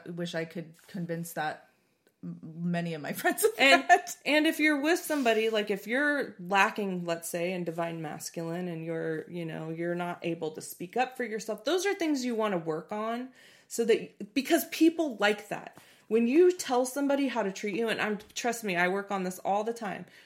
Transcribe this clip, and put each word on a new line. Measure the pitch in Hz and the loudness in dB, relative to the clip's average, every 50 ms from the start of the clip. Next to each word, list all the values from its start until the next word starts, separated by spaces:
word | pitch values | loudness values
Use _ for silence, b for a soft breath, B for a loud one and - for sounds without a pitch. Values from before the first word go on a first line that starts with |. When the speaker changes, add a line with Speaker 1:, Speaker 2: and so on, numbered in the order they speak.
| - - 175 | -6 -10 -8
Speaker 1:
wish | 170 175 170 170 | -8 -8 -6 -4
I | 165 165 | -6 -6
could | 165 - 180 165 156 160 - - - | -6 -8 -10 -12 -12 -14 -20 -20 -12
convince | - - 170 170 170 165 170 170 - | -10 -8 -6 -6 -6 -6 -6 -8 -6
that | 170 151 151 - - - _ _ _ _ _ _ _ _ _ _ _ - | -6 -4 -4 -6 -8 -12 _ _ _ _ _ _ _ _ _ _ _ -12
m-, | 175 170 170 - | -12 -12 -12 -14
many | 160 156 165 170 175 175 170 170 170 165 | -14 -10 -6 -4 -2 0 -2 -2 -4 -6
of | 151 | -6
my | 143 139 - | -6 -8 -6
<laughs> | - | -2
friends | - 349 349 - - | -2 -2 0 2 0
have | 440 440 - | 0 2 6
Speaker 2:
And, | 254 277 277 339 269 | 8 8 8 8 8
Speaker 1:
had. | - 349 359 370 - - - - | 8 6 6 6 2 -12 -8 -2
Speaker 2:
and | - 285 302 302 320 | 0 2 4 4 2
if | 311 - | 2 2
you're | 294 311 302 277 | 2 2 2 2
with | 269 311 349 349 | 2 2 0 0
somebody, | - - 311 294 262 233 226 214 220 220 | 0 -2 -2 0 2 2 2 2 2 2
like, | 220 214 208 214 | 0 0 0 0
if | 208 190 - 208 | -2 -4 -2 -2
you're | 226 - 196 196 196 269 - - - - | 0 2 2 2 2 0 -2 -4 -8 -12
lacking, | 180 175 190 196 196 220 220 - 208 196 185 180 175 | -4 2 4 4 4 4 4 0 -2 -2 -2 -2 -2
let's | 170 165 165 - - | -2 -4 -4 -4 -4
say, | - 175 170 180 185 | -4 -2 -2 -2 -2
in | 180 180 | -2 -4
divine | 170 160 170 170 170 165 165 | -4 -4 -4 -4 -4 -4 -6
masculine | 160 147 - - - - - 175 165 165 165 175 180 180 | -8 -8 -8 -10 -12 -10 -8 -8 -6 -6 -6 -6 -6 -6
and | 170 160 160 | -6 -6 -6
you're, | 165 165 165 165 165 160 156 - - | -6 -6 -4 -4 -4 -4 -6 -8 -8
you | 170 175 170 | -8 -8 -6
know, | 160 160 160 160 160 | -6 -6 -8 -8 -8
you're | 165 165 170 170 175 | -6 -4 -4 -4 -2
not | 175 175 175 170 - - | -2 -4 -4 -6 -6 -6
able | 170 165 165 160 156 | -6 -4 -4 -4 -6
to | 156 - | -8 -8
speak | - - - - 175 175 - 226 | -12 -14 -12 -12 -12 -6 -2 -2
up | 254 254 - - | -2 -2 -4 -6
for | 247 | -6
yourself, | 220 214 220 - - 214 208 - | -6 -6 -6 -6 -8 -10 -6 -2
those | 277 330 381 349 | 0 0 0 0
are | 403 381 | 0 0
things | 392 339 311 294 269 247 | 0 0 0 0 0 0
you | 247 233 | -2 0
wanna | 214 220 208 196 175 | 0 0 0 0 0
work | 160 165 156 156 170 - | -2 -2 -4 -4 -4 -6
on | 208 214 214 226 233 240 254 262 b b b b b b b b | -6 -4 -4 -2 -4 -4 -6 -10 b b b b b b b b
so | - - 233 | -4 0 4
that, | 214 226 165 - - - - 208 - - | 4 4 4 2 -2 -10 -12 -14 -4 -2
because | 277 262 - 320 311 - - | -2 2 4 4 4 2 0
people | - - 311 330 320 - 330 294 233 202 | 2 4 6 6 6 4 0 -2 0 2
like | 196 208 214 208 - - | 2 2 2 0 -2 -8
that. | 170 147 - - - B B B B B B - | -8 -8 -10 -12 -18 B B B B B B 0
When | 214 233 233 | 2 2 4
you | 233 254 320 359 359 359 | 6 6 8 8 8 6
tell | 359 - - 262 247 262 | 4 0 0 2 2 2
somebody | 254 - 294 285 277 285 277 277 262 | 2 0 0 2 2 2 2 2 2
how | 226 240 208 | 0 0 0
to | 196 | -2
treat | 185 - - 208 196 | -2 -4 -4 -4 -2
you, | 220 233 226 | 0 0 0
and | 196 - | 0 0
I'm, | 170 214 208 196 - - - | 0 0 -2 -4 -6 -10 -8
trust | - - 240 233 233 - | -4 -2 -2 -2 -2 -2
me, | 208 180 170 | -2 0 2
I | 180 180 | 2 2
work | 190 196 196 196 | 2 0 -2 -2
on | 202 196 185 | -4 -2 -2
this | 180 185 - | -4 -6 -4
all | - - 190 208 214 | -2 0 0 0 0
the | 226 233 | -2 -4
time. | - 226 196 165 - 180 B B B B | -6 -6 -8 -8 -8 -10 B B B B